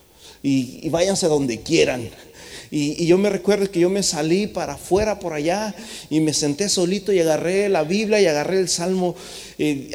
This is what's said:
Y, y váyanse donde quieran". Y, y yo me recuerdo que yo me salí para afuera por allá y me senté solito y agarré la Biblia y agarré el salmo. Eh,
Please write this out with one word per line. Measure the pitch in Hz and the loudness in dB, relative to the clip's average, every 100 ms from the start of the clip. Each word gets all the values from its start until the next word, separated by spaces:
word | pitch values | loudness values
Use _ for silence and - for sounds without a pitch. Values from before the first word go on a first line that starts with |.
| _ _ - - | _ _ -20 -8
Y, | 139 135 120 - | -2 0 -2 -6
y | 160 | -4
váyanse | 160 190 190 175 | 0 2 2 2
donde | 151 139 113 | 2 0 -4
quieran". | - 156 143 127 113 - - - - - - | 0 2 2 0 -8 -14 -20 -20 -18 -18 -8
Y, | 151 147 151 | -4 -2 0
y | 165 | 4
yo | 180 | 4
me | 202 | 4
recuerdo | 190 196 202 196 | 0 2 2 2
que | 170 | 2
yo | 175 | 2
me | 196 | 2
salí | 190 156 156 180 214 | -2 -2 0 0 0
para | 185 143 | -4 -8
afuera | 139 - 190 214 202 | -8 0 0 2 -2
por | 175 | -4
allá | 151 151 190 214 196 - - - | -4 0 0 -2 -8 -12 -14 -2
y | 151 | 0
me | 156 | 2
senté | 147 151 143 202 | 2 0 0 -2
solito | 190 175 202 196 | 0 0 0 2
y | 190 | 2
agarré | 160 151 160 190 202 | 4 2 0 0 0
la | 175 | 0
Biblia | 156 196 214 214 | 0 0 2 4
y | 180 | 4
agarré | 147 151 190 | 2 0 0
el | 175 | 0
salmo. | - 175 190 180 165 - - - - | -2 -2 0 0 -2 -10 -16 -12 -4
Eh, | 151 139 127 | -2 -2 -6